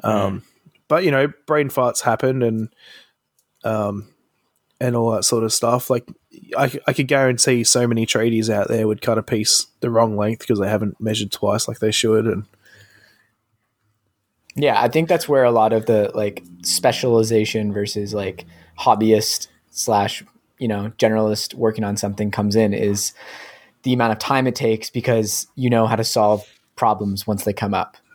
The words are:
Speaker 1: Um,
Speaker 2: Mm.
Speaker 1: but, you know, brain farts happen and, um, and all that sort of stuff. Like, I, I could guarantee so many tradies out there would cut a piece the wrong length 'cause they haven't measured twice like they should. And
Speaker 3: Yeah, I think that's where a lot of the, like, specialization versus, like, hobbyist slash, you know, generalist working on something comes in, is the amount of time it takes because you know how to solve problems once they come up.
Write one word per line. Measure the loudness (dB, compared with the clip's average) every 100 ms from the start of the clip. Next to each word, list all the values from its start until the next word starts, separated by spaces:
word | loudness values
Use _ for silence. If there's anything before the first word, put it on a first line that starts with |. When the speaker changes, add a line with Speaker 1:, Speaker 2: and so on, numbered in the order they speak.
Speaker 1:
Um, | -2 0 -2 -6
Speaker 2:
Mm. | -12 _ _ _ -2
Speaker 1:
but, | 0
you | 2
know, | 2 0 -4 -2
brain | 0 0
farts | 0 0 0
happen | 0 0 0 0
and, | 0 -2 -6 _ -20 -20 _ _ _ _ _ _
um, | -4 -2 -2 -6 -10 _ _ _ _ _ _ -6
and | -2 0
all | 0
that | 0
sort | 0 0 0
of |
stuff. | 0 0 0 0
Like, | -2 -4 -16 _ -20 -10 -2
I, | -2 -2 -4
I |
could | -2 0
guarantee | 2 2 2 2 2
so | 2 2 2
many | 0 0
tradies | 0 2 2 0
out | 0 0
there | 0 0
would | 0
cut | -2 -2
a |
piece | -2 -2 0 0 -2 _
the | -2
wrong | 2 2 2
length | -2 -2 -2
'cause | 0
they | 0
haven't | 0 -2 -4
measured | -4 -2 -4
twice | -4 -2 0 -2
like | -2
they | -2
should. | 0 2 2 2
And | -2 -6 _ _ -20 -20 _ _ _ _ _ _ _ _ _ _ _ _ _ _ _ -14 -2
Speaker 3:
Yeah, | 2 2
I | 2
think | 2 2
that's | 0 2
where | 4
a | 4
lot | 4 2
of | 2 2
the, | 2 2
like, | -2 -4 -6 -16 -12
specialization | -6 0 0 0 2 2 4 2 0 -2 -4
versus, | -4 -4 -6 -6
like, | -6 -6 -8 -16 -20 _ -4
hobbyist | 0 2 4 4 2 -4 -8 _ _
slash, | -8 -2 0 0 -4 -14 _ _ _
you | -4
know, | -4 -6 0
generalist | 2 2 0 -2 -6 -2
working | -2 -2
on | -4 -4
something | -4 -4 -4
comes | -2 0 2
in, | 2
is | 2 -2 -2 -6 -10 -16 -20 -20 -20 _ _
the | -2
amount | 2 2
of | 0
time | -2 0 0
it | 0
takes | 0 -2 -4
because | -4 0 0 0 -4 -8 -4
you | 0
know | 2 2
how | 0
to |
solve | 0 2 2 2 -2 _ _ -2
problems | 0 0 -2 -4 -4
once | -4 -4
they |
come | -4 -2
up. | -2 -4 -10 _